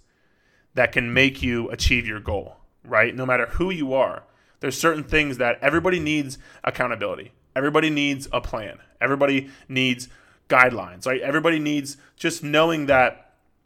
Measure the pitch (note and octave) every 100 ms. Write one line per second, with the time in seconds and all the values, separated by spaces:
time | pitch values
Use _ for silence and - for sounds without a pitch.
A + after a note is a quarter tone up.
0 | _ _ _ _ _ _ _ B2+ A#2+ C3
1 | A#2+ B2 C3+ C3+ C3 A#2+ A2+ A#2+ - B2
2 | A2+ G#2+ G2 G2+ - - _ _ - A2+
3 | A2+ B2 C3 B2 A#2 - F#3 F3 C3+ C3
4 | G#2 - - _ _ _ C#3+ C3 E3 D3+
5 | C#3 D#3 D3 B2 A#2+ A#2+ C#3 E3 F3+ F3+
6 | D3+ D3+ C3+ C3 - - - - B2 A2
7 | G2+ F2 G#2 _ _ - C#3+ D3+ D#3 D3
8 | C#3+ C3+ C#3 B2+ - A#2 G2+ - _ _
9 | B2 C#3 C#3+ C3+ C3+ - - C3 C3 B2
10 | - - _ _ - C3 B2+ A2+ F2+ F2+
11 | C3 C3 C3+ D3+ E3 D#3+ D3 D3 C#3 -
12 | _ _ E3 E3 D3 D3+ E3 D#3+ C#3 C3
13 | B2 - _ _ _ _